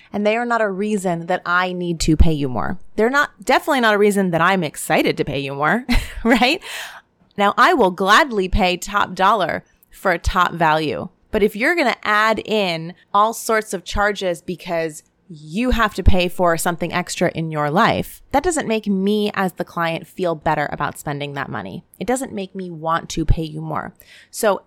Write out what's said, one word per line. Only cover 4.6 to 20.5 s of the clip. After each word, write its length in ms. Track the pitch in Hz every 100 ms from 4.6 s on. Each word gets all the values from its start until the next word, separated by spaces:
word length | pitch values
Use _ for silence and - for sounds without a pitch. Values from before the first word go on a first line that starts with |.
excited 520 | 156 - - 165 - -
to 80 |
pay 140 | - 139
you 160 | 139
more, 320 | 139 151 208 254 240
<laughs> 200 | - -
right? 360 | 226 240 247 359 - - - - _ _ _ -
Now, 160 | 202 -
I 160 | 262
will 200 | 349 190
gladly 560 | 180 190 226 302 214 185
pay 280 | 214 185 180
top 380 | - 202 190
dollar 500 | 185 190 220 165 - - _ _
for 200 | - 196
a 80 | 175
top 340 | - 190 175
value. 560 | 165 165 156 151 80 - _ _
But 140 | 220
if 100 | 208
you're 220 | 208 269 349
gonna 200 | 254 -
add 380 | - 214 220 214
in 500 | - 214 190 165 165 - _
all 180 | 202 214
sorts 400 | 233 - 220 214
of 120 | 185
charges 580 | - 208 202 190 190 170
because 640 | - 180 185 170 165 156 - _ -
you 440 | 156 156 180 247
have 240 | 233 214
to 80 | -
pay 260 | 175 185 175
for 260 | - 175 165
something 340 | 180 175 170
extra 380 | 175 175 - 175
in 160 | - 160
your 200 | 156 147
life, 520 | 165 214 95 185 - -
that 100 | 277
doesn't 260 | 359 311 -
make 180 | 220 208
me 440 | 190 196 214 208
as 200 | - 190
the 100 | -
client 420 | 180 - 165 160 -
feel 280 | - 180
better 340 | 160 160